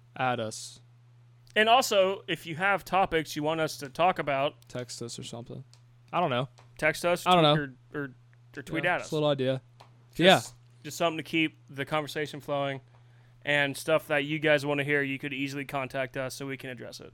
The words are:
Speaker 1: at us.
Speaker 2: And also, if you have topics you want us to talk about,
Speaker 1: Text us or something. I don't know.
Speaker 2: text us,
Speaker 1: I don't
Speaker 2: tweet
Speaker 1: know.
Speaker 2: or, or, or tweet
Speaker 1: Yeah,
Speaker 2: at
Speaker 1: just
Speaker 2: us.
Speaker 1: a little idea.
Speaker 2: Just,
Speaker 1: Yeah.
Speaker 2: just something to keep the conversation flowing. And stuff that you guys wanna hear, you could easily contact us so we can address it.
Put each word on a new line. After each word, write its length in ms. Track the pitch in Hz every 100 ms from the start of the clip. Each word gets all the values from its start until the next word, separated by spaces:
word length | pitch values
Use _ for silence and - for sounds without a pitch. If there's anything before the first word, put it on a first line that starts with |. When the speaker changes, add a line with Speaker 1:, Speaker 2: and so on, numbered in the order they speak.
| _ -
Speaker 1:
at 220 | 131 120
us. 400 | 110 - - - - _ _ _ _ _ - 214
Speaker 2:
And 120 | 220
also, 540 | 247 254 208 190 196 -
if 180 | 160 165
you 100 | 156
have 280 | 196 185 -
topics 500 | 180 185 165 147 156
you 80 |
want 160 | 151 160
us 160 | 156 -
to 120 | 139
talk 300 | 143 175 180
about, 360 | 147 135 147 - -
Speaker 1:
Text 320 | 123 123 -
us 160 | 120 -
or 40 |
something. 400 | 123 117 120 131 - - _ _ _
I 60 | 165
don't 100 | 170
know. 200 | 123 139 - - -
Speaker 2:
text 280 | 156 - 175
us, 200 | 180 180
Speaker 1:
I 100 | 180
don't 140 | 151 151
Speaker 2:
tweet 120 | 143 - _
Speaker 1:
know. 60 | 151
Speaker 2:
or, 40 |
or, 60 | 139 - _ _ _ 147
or 40 |
tweet 200 | - 160
Speaker 1:
Yeah, 120 | 180 160
Speaker 2:
at 20 |
Speaker 1:
just 80 | 107
Speaker 2:
us. 40 |
Speaker 1:
a 40 | 156
little 140 | 147
idea. 320 | 139 131 131 - - - - _ -
Speaker 2:
Just, 40 |
Speaker 1:
Yeah. 220 | 180 151 - - - -
Speaker 2:
just 140 | 151 -
something 200 | 170 160
to 60 |
keep 340 | - 165 156 - -
the 160 | 139 135
conversation 560 | 156 139 156 147 147
flowing. 400 | 139 143 139 135 - - - - - -
And 320 | 143 147 143 135
stuff 320 | - 156 -
that 180 | 147 143
you 120 | 156
guys 260 | 151 147 143
wanna 180 | 143
hear, 180 | 139 147
you 160 | 135 135
could 160 | 143
easily 320 | 131 139 143 135
contact 500 | 143 127 135 127 139
us 200 | 131 -
so 100 | 139
we 120 | 131
can 120 | 131
address 300 | 120 117 -
it. 120 | -